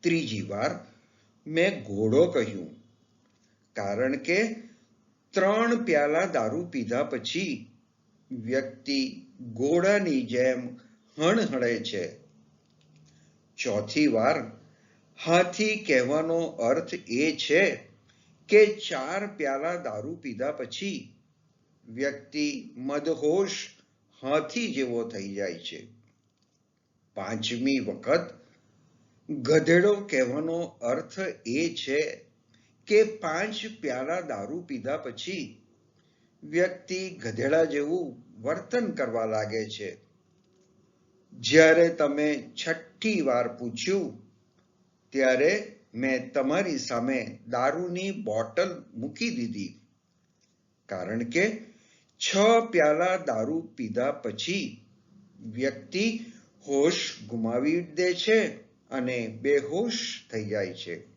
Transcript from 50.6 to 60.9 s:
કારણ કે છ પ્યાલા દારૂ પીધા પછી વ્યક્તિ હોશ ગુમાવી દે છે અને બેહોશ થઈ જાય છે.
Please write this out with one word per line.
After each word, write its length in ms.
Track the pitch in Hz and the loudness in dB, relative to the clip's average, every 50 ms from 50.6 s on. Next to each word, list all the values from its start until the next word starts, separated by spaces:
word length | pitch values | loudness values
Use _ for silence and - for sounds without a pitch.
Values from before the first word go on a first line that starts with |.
| _ _ _ _ _ - | _ _ _ _ _ -10
કારણ 340 | 98 92 87 92 110 117 120 | -8 -8 -6 -4 -4 -4 -4
કે 340 | 117 120 165 190 220 220 - - - - _ _ _ _ _ _ _ _ | -2 2 2 2 2 0 -4 -12 -16 -20 _ _ _ _ _ _ _ _
છ 200 | _ - - - 190 202 220 233 233 226 226 | _ -4 0 4 6 6 8 8 6 4 4
પ્યાલા 460 | - 170 151 151 151 156 175 185 185 | 4 4 6 6 4 4 2 2 2
દારૂ 440 | 185 156 143 120 110 110 131 156 165 | 0 0 -2 0 0 0 0 -2 -4
પીધા 500 | 165 - - - 123 107 104 120 123 139 | -4 -8 -8 -8 -6 -2 0 0 0 0
પછી 720 | 139 - - 117 104 - - - 185 202 151 - - - - _ _ _ _ _ _ - - _ _ - - | -2 -2 -6 -8 -6 -4 -4 -2 -2 -2 -4 -6 -10 -14 -20 _ _ _ _ _ _ -20 -20 _ _ -16 -14
વ્યક્તિ 760 | 113 110 120 131 139 131 - - - - 185 214 226 220 226 - - - - - _ _ _ - | -12 -6 -2 -2 -2 -2 -4 -14 -6 -2 0 0 0 0 -4 -10 -12 -18 -20 -20 _ _ _ -6
હોશ 540 | 143 139 139 143 165 - - - - - - 110 | -2 2 4 4 4 4 2 -4 -6 -8 -12 -12
ગુમાવી 540 | 104 117 117 110 113 117 123 135 151 165 175 | -8 -4 -2 -2 0 0 0 2 2 0 0
દે 320 | 175 - - 175 180 180 180 | -2 -4 -2 0 0 0 0
છે 560 | 175 - 214 220 220 202 151 - - - _ _ _ _ _ | 0 2 4 4 4 4 0 -4 -10 -18 _ _ _ _ _
અને 380 | - 135 123 127 127 123 113 | -6 -4 -2 -2 -2 -2 -4
બેહોશ 1000 | 110 110 110 110 139 143 143 139 143 147 185 233 240 208 - - - - - - _ | -6 -8 -4 0 2 4 4 2 0 -2 -2 -2 -2 -2 -4 -6 -8 -10 -12 -14 _
થઈ 140 | - 110 107 | -6 -6 -4
જાય 280 | 104 107 104 98 92 92 | -2 -2 -2 -2 -4 -6
છે. 340 | - - 87 | -10 -10 -10